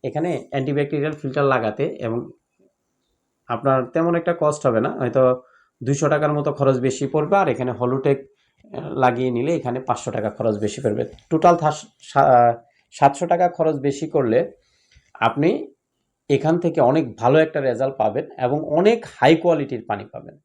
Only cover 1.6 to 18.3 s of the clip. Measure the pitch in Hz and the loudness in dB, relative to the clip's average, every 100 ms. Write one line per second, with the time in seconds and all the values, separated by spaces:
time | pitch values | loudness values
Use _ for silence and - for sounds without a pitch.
1.6 | 110 107 151 - 117 117 113 - _ _ | -2 -4 -6 -4 -6 -6 -8 -18 _ _
2.6 | _ _ _ _ _ _ _ _ - 117 | _ _ _ _ _ _ _ _ -10 -2
3.6 | 135 131 123 165 170 170 170 170 151 147 | 0 0 0 -2 0 0 -2 0 0 0
4.6 | 135 113 135 - 120 131 127 127 _ _ | 0 2 -2 -2 -2 4 4 2 _ _
5.6 | _ _ 123 143 151 147 147 147 147 139 | _ _ -2 0 2 2 0 0 -2 0
6.6 | 135 131 127 - 135 156 156 196 170 123 | 2 2 -2 -2 -2 -2 0 2 2 0
7.6 | 127 110 123 135 139 139 - _ _ _ | -4 -2 -2 0 0 -2 -4 _ _ _
8.6 | _ - - - 127 120 127 117 139 170 | _ -14 -8 0 2 2 -2 -2 -2 -2
9.6 | 123 123 - 113 - 110 104 - 113 104 | -4 -6 -4 -4 -4 -4 -6 -2 -2 -2
10.6 | 104 - 135 120 120 - _ 160 175 170 | -4 -2 -4 -2 -6 -10 _ 2 4 4
11.6 | 151 151 - _ - 139 139 123 120 117 | 0 -4 -14 _ -2 2 6 6 6 2
12.6 | _ _ _ - 139 139 175 175 175 175 | _ _ _ 2 2 2 -2 0 0 0
13.6 | 160 143 139 139 156 156 123 117 - - | -2 0 -4 -4 -4 -2 2 0 0 -10
14.6 | _ _ _ _ _ - 117 139 160 262 | _ _ _ _ _ -2 -2 2 0 -2
15.6 | - _ _ _ _ _ - 139 156 170 | -8 _ _ _ _ _ -2 0 2 0
16.6 | 170 151 123 147 143 - 117 156 156 151 | 0 2 2 2 -2 -2 2 4 2 0
17.6 | 135 117 131 - 107 113 - | -4 -2 -4 -2 -2 -2 -8